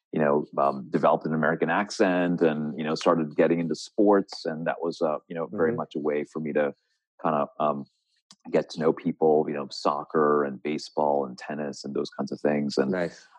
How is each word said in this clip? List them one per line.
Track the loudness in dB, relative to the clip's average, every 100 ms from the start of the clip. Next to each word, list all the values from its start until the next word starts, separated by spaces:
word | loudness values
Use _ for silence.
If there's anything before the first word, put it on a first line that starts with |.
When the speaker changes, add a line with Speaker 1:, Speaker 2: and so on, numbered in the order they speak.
| _
Speaker 1:
you | 0
know, | 2 2 0 0
um, | 0 0 -4
developed | 0 2 2
an | 0
American | 0 0 2 0
accent, | 0 -2 0 2 2 0 2
and, | 2 2 -4 -4
you |
know, | -4
started | 0 2 2 0
getting | 2 2 2
into | 0
sports, | -4 -8 2 4 4 2 -6
and | -6 -4 -4
that | -4
was, | -4 -2
uh, | -2 -2 -6
you |
know, | -8 -6
very | 0 0
Speaker 2:
Mm-hmm. | 0
Speaker 1:
much | -6 -4
a |
way | -2 -2 -4
for | -6
me | -4
to | 0 0 -2 _ _ _ _
kinda, | -2 0 -2 _
um, | -2 -2 -8 _ _ _ _ -20 -2
get | -2 -2
to | 0
know | 0
people, | 2 -2 2 4 4 2
you |
know, | -4 -6
soccer | -4 -2 -2 -2 2 4 4
and | 0 -4
baseball | -6 -6 -6 -2 0 2 -2
and | -8
tennis | -10 -6 -6 -8
and | -6
those | -6 -6
kinds | -6 -8
of | -2
things. | 0 0 0 0
And, | 0
Speaker 2:
Nice. | 0 -4 -6 -20